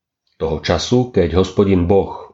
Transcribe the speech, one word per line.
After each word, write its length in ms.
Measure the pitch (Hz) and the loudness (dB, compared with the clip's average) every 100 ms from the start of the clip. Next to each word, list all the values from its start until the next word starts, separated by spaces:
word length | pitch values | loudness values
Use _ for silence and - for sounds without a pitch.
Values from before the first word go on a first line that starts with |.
| _ _ _ - | _ _ _ -8
Toho 240 | 82 78 | -6 -4
času, 480 | - 87 - 123 123 | -2 -2 0 0 0
keď 240 | 98 85 87 | 0 0 0
Hospodin 480 | 95 - 98 95 | 0 0 2 2
Boh 480 | 87 98 87 - - | 2 2 0 -8 -14